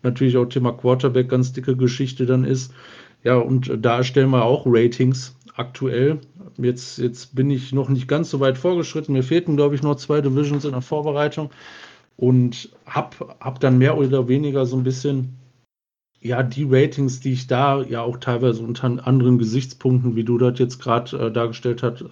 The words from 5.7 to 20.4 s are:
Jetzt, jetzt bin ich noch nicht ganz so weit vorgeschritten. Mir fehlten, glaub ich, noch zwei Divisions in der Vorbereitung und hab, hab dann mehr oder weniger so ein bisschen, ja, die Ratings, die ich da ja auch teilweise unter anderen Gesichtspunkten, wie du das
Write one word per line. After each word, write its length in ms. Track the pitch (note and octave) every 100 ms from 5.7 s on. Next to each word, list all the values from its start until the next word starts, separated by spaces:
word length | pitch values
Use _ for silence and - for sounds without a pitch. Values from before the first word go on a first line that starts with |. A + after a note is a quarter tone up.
| - C3 A#2+ C#3 D#3 - F3+ F#3+ -
Jetzt, 400 | B2 B2 - -
jetzt 360 | B2 A#2 -
bin 160 | B2+ C#3
ich 220 | C3+ B2+
noch 160 | C3+ C3
nicht 200 | C3 B2+
ganz 200 | C#3+ E3
so 120 | C#3
weit 180 | C3+ C3
vorgeschritten. 560 | F3+ F3+ D#3 D#3+ D3+
Mir 100 | C3+
fehlten, 320 | C3 E3 F3 D3
glaub 160 | C#3+
ich, 100 | C#3+
noch 140 | D3 C#3+
zwei 240 | - D3+
Divisions 460 | C#3 C3 C#3+ C#3+ D3
in 60 |
der 100 | B2+
Vorbereitung 680 | B2+ D3+ D3+ C#3+ D3 D3+ D3 - - - - - _ -
und 500 | B2+ B2+ B2 A#2+ - _
hab, 540 | - D3 - - - -
hab 180 | C3+ B2+
dann 200 | C#3 B2+
mehr 180 | C3+ D#3
oder 320 | C3+ C3+ B2
weniger 380 | C3+ D3 C#3 B2+
so 100 | C3
ein 80 |
bisschen, 500 | B2+ B2+ C#3+ C#3 B2+ - _ _ _ _ _ _ _ _
ja, 220 | A#2 B2
die 240 | B2+ C3+ D3
Ratings, 520 | C3 C3+ - C3+ C3
die 120 | C3+
ich 140 | B2+ -
da 340 | B2+ C#3 C#3
ja 200 | B2+ A#2
auch 140 | A#2 B2+
teilweise 460 | - A#2+ B2+ A2+
unter 440 | A2+ A#2+ B2+ B2 B2+
anderen 320 | C3 B2 B2
Gesichtspunkten, 800 | A2+ B2 C3 - C3 B2+ B2 A2+
wie 80 |
du 120 | A2+
das 220 | A#2+